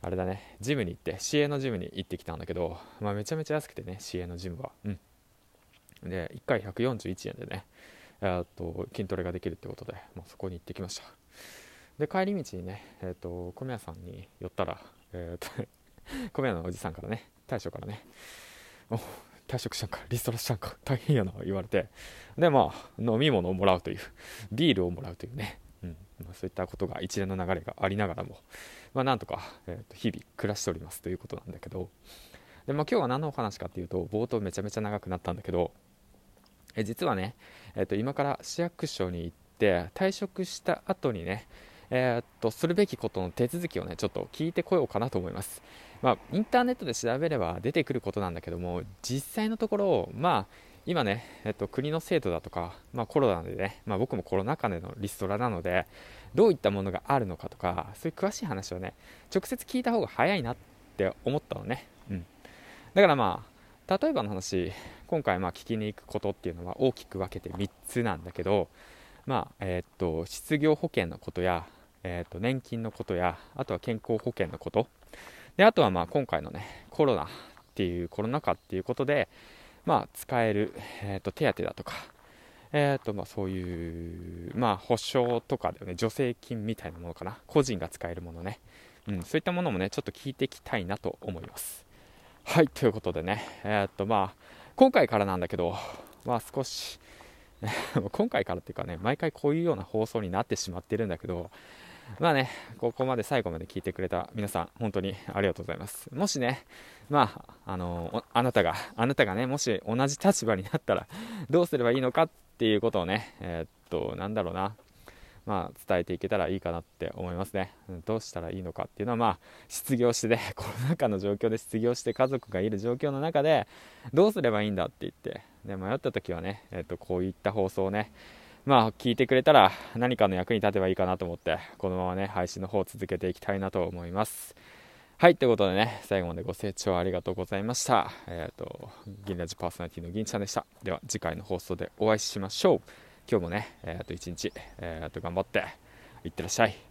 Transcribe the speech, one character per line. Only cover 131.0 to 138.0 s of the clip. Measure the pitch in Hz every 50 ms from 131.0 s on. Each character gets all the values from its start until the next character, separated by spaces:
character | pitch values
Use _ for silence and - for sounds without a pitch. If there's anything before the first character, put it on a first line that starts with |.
| 95
な | 90 92
と | 90 92
思 | 87 85
っ |
て、 | - _ 85 78 - - - -
こ | - - 95
の | 92
ま | 92 92
ま | 92 92
ね、 | 95 98
配 | 95 95 98 90 90
信 | - 95
の | 95
方 | 90 - 101
を | 92
続 | - - - 98
け | - 95
て | 87 - 90
い | 87
き | -
た | - - 98
い | 98
な | 98 95
と | - 98 87
思 | 85 - 87 87
い | 85
ま | 87 98 107
す。 | - - - - - - - - - - - - - - - - - _
は | - - 175
い、 | 170
と | - 135
い |
う | 123
こ | 113
と | 104 101 95
で | 90
ね、 | 98 110 113 107 - -
最 | - 104 95 90
後 |
ま | 85 82
で | 87 85
ご | - 87
清 | - - 101 92
聴 | - - 104 92
あ | 87 87
り | 95 90
が | 90
と | - -
う | 92
ご | 98 92
ざ | - 104
い | 98 101
ま | 113 123
し | - -
た。 | - 127 104